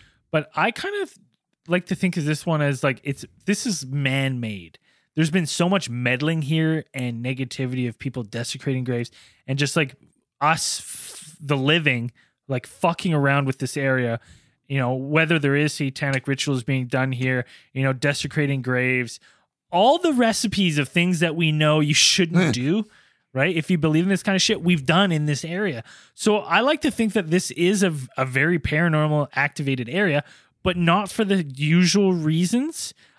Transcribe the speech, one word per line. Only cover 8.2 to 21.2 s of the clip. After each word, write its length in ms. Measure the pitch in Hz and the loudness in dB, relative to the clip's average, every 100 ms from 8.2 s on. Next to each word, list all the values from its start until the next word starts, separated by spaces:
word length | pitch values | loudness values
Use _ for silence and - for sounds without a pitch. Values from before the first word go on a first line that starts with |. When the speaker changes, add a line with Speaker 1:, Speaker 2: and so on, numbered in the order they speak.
Speaker 1:
desecrating 640 | 104 120 117 131 139 131 | -8 -8 -8 -6 -4 -4
graves 260 | 123 120 120 - - _ - | -2 -4 -6 -12 -20 _ -6
and 120 | 139 | -2
just, 180 | 143 170 | 0 0
like, 180 | 139 - _ _ _ - | -2 -6 _ _ _ -2
us, 400 | 147 160 - - | 2 2 -2 -6
f-, 560 | - - - - - - | -10 -14 -14 -16 -18 -8
the 200 | 143 143 | -2 0
living, 540 | 135 170 147 123 120 - _ _ - | 2 2 2 0 -4 -10 _ _ -6
like, 180 | 127 - | -6 -6
fucking 460 | - 170 170 185 | -2 0 0 0
around 340 | 151 139 139 135 | 2 4 2 0
with 120 | - | -2
this 180 | 131 147 | -4 -2
area. 440 | 135 127 120 113 - - _ _ - | 0 0 0 -4 -8 -20 _ _ -6
You 100 | 139 | -2
know, 160 | 123 | -2
whether 440 | 131 135 151 160 165 | -2 0 2 2 2
there 160 | 139 | 2
is 200 | 143 151 | 2 0
satanic 520 | - 139 - 143 135 - | -2 -6 -4 -2 -2 -2
rituals 360 | 135 - 131 | -4 -2 -2
being 240 | 120 135 123 | -2 -2 -2
done 260 | 131 131 | -2 -2
here, 320 | 123 127 127 - - _ | -2 -2 -2 -4 -12 _
you 80 | 135 | -2
know, 100 | 135 | -2
desecrating 720 | 127 147 143 143 156 143 139 | 0 -2 -2 -4 -2 -2 -2
graves, 580 | 127 127 127 127 117 - _ _ _ _ - | -2 0 0 0 -4 -10 _ _ _ _ -4
all 280 | 175 226 339 | 4 4 4
the 160 | 339 | 2
recipes 640 | 254 226 202 214 202 180 147 | 4 2 2 -2 0 2 2
of 100 | 135 | 0
things 320 | 175 180 170 | 0 2 2